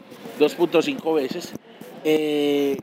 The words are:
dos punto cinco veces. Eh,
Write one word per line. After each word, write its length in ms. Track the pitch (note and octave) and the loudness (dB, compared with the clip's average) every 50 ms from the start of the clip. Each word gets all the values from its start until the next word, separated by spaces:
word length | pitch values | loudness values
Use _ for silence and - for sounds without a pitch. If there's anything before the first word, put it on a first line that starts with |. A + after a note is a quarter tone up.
| - - - - - - - - | -18 -20 -20 -16 -16 -8 0 2
dos 160 | D3 D3 - | 2 2 2
punto 260 | - F3 E3 - E3 | 2 0 2 4 2
cinco 340 | D3+ D3+ C#3 B2+ - E3 D#3+ | 2 2 0 -4 -2 0 0
veces. 380 | D#3 C3+ B2+ - F3 E3 - - - - - - - - - - - - | 0 0 -2 -4 -6 -10 -12 -14 -16 -18 -18 -20 -20 -20 -18 -12 -4 0
Eh, 760 | D#3 D#3 D#3 D#3 D3+ D3 D3 D3 D3 C#3+ C#3+ C#3+ C#3 C#3 C3+ | 2 2 2 2 0 0 0 2 2 2 2 2 2 0 -2